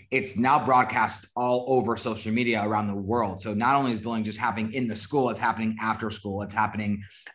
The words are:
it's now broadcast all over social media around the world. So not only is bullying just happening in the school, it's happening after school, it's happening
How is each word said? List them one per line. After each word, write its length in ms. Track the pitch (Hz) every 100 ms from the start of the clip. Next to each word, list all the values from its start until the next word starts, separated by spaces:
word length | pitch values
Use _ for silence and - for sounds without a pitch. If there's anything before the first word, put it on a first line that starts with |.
| -
it's 280 | 131 - 107
now 260 | 127 147
broadcast 640 | 123 127 - 120 110 - - 120
all 300 | 123 123 127
over 300 | 131 110 110
social 340 | 117 110 113
media 320 | 113 120 110 104
around 220 | 107 104
the 80 | 101
world. 460 | 95 120 104 90
So 120 | 110
not 220 | 104 120 139
only 160 | 131
is 80 | 110
bullying 240 | 117 113
just 140 | 107 104
happening 340 | 120 110 110
in 160 | 131 117
the 80 | 107
school, 340 | - 143 123
it's 80 | 104
happening 360 | 120 110 110 110
after 280 | 110 110 110
school, 320 | 104 104 98
it's 100 | 101
happening 500 | 113 107 104 104 101 101 - -